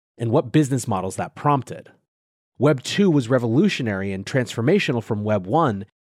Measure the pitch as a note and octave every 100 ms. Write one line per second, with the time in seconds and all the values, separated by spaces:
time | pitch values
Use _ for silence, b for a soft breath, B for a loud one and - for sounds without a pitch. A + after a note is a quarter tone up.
0 | _ - A#2 B2 A#2+ D3+ C#3 C3 A2 F#2+
1 | F#2 - E2+ - D3 C#3+ - D2+ - _
2 | _ _ _ _ _ - D3 C3+ - -
3 | G3+ D3 A2+ C3 A#2 B2 G3+ - A#2 G2
4 | G2 F#2+ G2+ C3+ A#2 - A#2 G3 - A#2+
5 | - G#2+ G#2+ G#2 F2+ D3 D#3 G2+ G2 _